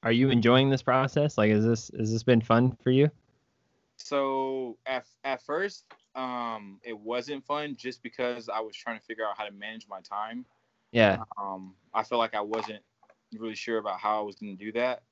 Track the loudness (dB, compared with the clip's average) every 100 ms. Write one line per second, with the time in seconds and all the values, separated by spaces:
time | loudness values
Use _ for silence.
0 | 2 4 6 6 6 6 6 2 2 2
1 | 2 2 0 4 4 6 4 2 -2 -4
2 | -2 0 4 4 6 4 4 2 2 4
3 | 4 2 _ _ _ _ _ _ _ _
4 | -6 -2 0 -2 -4 -6 -8 -10 -8 -8
5 | -8 _ -6 -6 -4 -4 -4 -8 _ -20
6 | _ -10 -6 -6 -6 -8 -12 -18 -14 -12
7 | -6 -6 -4 -10 _ -6 -6 -8 -10 -12
8 | -16 -6 -6 -6 -6 -8 -8 -10 -10 -12
9 | _ -8 -6 -6 -10 -12 -14 -14 -14 -16
10 | -10 -8 -8 -10 -14 _ _ _ _ 4
11 | 4 4 -4 -8 -8 -8 -10 _ _ -6
12 | -2 0 0 -2 -4 -4 -6 -12 _ _
13 | _ _ _ -12 -10 -8 -4 -2 -2 -4
14 | -2 -2 -2 -10 -12 -10 -8 -2 -2 -4
15 | _